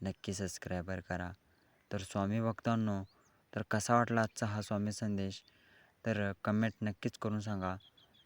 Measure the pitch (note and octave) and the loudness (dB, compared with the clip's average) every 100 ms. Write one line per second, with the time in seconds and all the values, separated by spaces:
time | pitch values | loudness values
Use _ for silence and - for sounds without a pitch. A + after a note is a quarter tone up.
0 | F#2+ - - F#2+ F#2+ - - F2+ F2 F#2 | -6 -6 -6 -4 -4 -6 -6 -4 -4 -6
1 | - F2+ F2+ F2+ _ _ _ _ - G#2 | -4 -4 -4 -10 _ _ _ _ -8 -6
2 | G2 G#2 G2 A2 A2+ A2 A#2 A2+ G#2+ G2 | -4 0 2 2 0 0 2 2 2 0
3 | F#2+ _ _ _ _ G#2+ A2 A2 - A#2+ | -4 _ _ _ _ -6 0 0 4 4
4 | A2+ A#2 A2 - A2 G#2 G2+ G#2 G#2 G#2 | 6 2 2 0 -2 -2 -2 0 -2 -2
5 | G#2+ G2+ F#2+ - - _ _ - - _ | -2 0 -2 -4 -14 _ _ -20 -20 _
6 | A#2 G#2 G2+ F#2+ - G#2+ A2+ - G#2+ F#2+ | 0 2 0 0 0 2 2 0 -4 -2
7 | A#2+ - A2 G#2+ G#2 G2 F#2 F#2+ - _ | -4 -2 -2 -2 -2 -2 -2 -4 -10 _
8 | _ _ | _ _